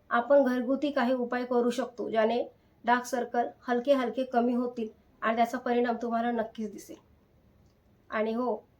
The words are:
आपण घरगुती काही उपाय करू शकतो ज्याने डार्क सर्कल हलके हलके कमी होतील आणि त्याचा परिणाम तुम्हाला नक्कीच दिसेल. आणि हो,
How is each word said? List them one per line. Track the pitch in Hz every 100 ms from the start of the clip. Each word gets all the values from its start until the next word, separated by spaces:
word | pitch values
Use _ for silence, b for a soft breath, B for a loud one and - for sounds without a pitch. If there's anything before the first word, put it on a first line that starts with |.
| -
आपण | 233 240 285
घरगुती | 254 247 240 269 294
काही | 285 240
उपाय | 262 240 247 247
करू | 247 240
शकतो | 240 240 - 208
ज्याने | 220 220 240 - b b b 226
डार्क | 240 240
सर्कल | 247 226 240 240 - -
हलके | 240 254
हलके | 269 240 240
कमी | 254 240 240
होतील | 240 240 233 220 - _ _
आणि | 214 226
त्याचा | 233 254
परिणाम | 254 240 240 226
तुम्हाला | 240 226 240
नक्कीच | 233 214 - 214
दिसेल. | 202 - - _ _ _ _ _ _ _ _ _ _ _
आणि | 220 220
हो, | 226 247 - -